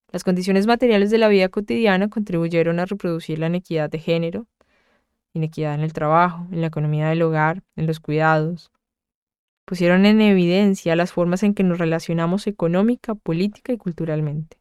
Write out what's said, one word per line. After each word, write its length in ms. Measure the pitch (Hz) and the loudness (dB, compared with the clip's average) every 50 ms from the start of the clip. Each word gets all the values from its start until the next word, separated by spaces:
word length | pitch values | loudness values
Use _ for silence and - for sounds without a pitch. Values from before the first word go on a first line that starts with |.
| _ _ - | _ _ -12
Las 120 | 180 - | -6 -2
condiciones 420 | - 180 180 180 190 190 190 196 | -2 -2 0 0 0 0 2 2
materiales 460 | 220 240 240 262 240 220 202 202 208 220 | 2 2 2 2 4 4 4 2 2 2
de 60 | 226 | 2
la 100 | 226 214 | 4 4
vida 200 | 208 196 185 185 | 4 4 2 2
cotidiana 600 | - 208 202 - 233 233 226 208 190 185 196 208 | -2 -4 -4 -4 -2 0 2 2 2 2 0 -2
contribuyeron 720 | 208 226 208 208 185 165 165 170 170 165 165 165 165 170 | -2 -4 -6 -4 -2 -2 -2 0 0 0 0 0 0 -2
a 40 | 180 | -2
reproducir 540 | 180 202 202 - 180 170 165 - - 156 151 | -4 -6 -6 -4 -4 -4 -6 -6 -6 -6 -4
la 80 | 160 | -2
inequidad 420 | 165 175 180 180 - 170 156 151 151 | -2 -2 -4 -4 -4 -4 -4 -4 -4
de 120 | - 156 | -6 -6
género, 480 | 156 - 165 165 170 165 170 202 233 - _ _ _ _ _ _ _ _ _ _ _ _ _ _ _ _ - | -4 -2 -2 -2 -2 -4 -6 -8 -10 -12 _ _ _ _ _ _ _ _ _ _ _ _ _ _ _ _ -6
inequidad 380 | 165 156 160 160 - 156 151 147 | -6 -6 -4 -4 -6 -6 -4 -4
en 80 | 147 156 | -4 -4
el 100 | 156 156 | -4 -4
trabajo, 560 | 160 156 151 156 165 175 180 170 170 175 180 | -4 -2 2 2 2 2 2 0 -6 -10 -8
en 120 | 185 165 165 | -6 -4 -4
la 40 | |
economía 420 | 160 156 151 151 151 151 151 156 156 | -4 -2 -2 -2 -2 0 0 0 0
del 140 | 160 160 170 | 0 0 0
hogar, 400 | 160 160 156 156 160 165 190 - _ _ | 0 2 2 0 0 0 -4 -8 _ _
en 100 | - 160 | -4 -4
los 140 | 160 160 160 | -4 -4 -4
cuidados. 720 | - - 147 156 156 160 160 156 156 160 175 165 - _ _ _ _ _ _ _ _ _ _ _ _ _ _ _ _ _ _ _ _ | -4 -4 -2 0 2 2 2 2 0 -2 -6 -8 -12 _ _ _ _ _ _ _ _ _ _ _ _ _ _ _ _ _ _ _ _
Pusieron 420 | - 185 175 180 175 180 185 196 | -10 -4 0 2 4 4 6 6
en 140 | 208 214 220 | 6 6 6
evidencia 760 | 214 208 196 185 175 170 175 190 208 202 196 190 - 165 165 | 6 4 4 4 4 2 2 2 2 2 2 0 -2 0 0
las 160 | 170 175 180 - | 0 0 0 -2
formas 320 | - 175 175 175 190 214 | -2 -2 0 0 0 0
en 100 | 202 202 | 0 0
que 80 | - 190 | 2 0
nos 160 | 180 175 170 | 0 0 0
relacionamos 680 | 175 160 160 165 - - 170 165 165 170 175 208 - 214 | 0 0 -2 -2 -2 -4 -2 -2 0 0 -2 -2 -4 -6
económica, 680 | 202 - 175 165 170 180 202 233 247 - - - 220 | -4 -2 -2 0 2 2 2 2 0 -2 -4 -8 -10
política 580 | 208 - - 165 165 190 208 208 - - - 254 | -8 -6 -4 -2 -2 -2 -2 -4 -6 -8 -6 -6
y 60 | 208 | -6
culturalmente. 760 | - 185 160 - 165 165 156 156 156 147 143 156 156 - - _ | -6 -8 -8 -6 -4 -4 -2 -2 -4 -4 -4 -6 -8 -10 -14 _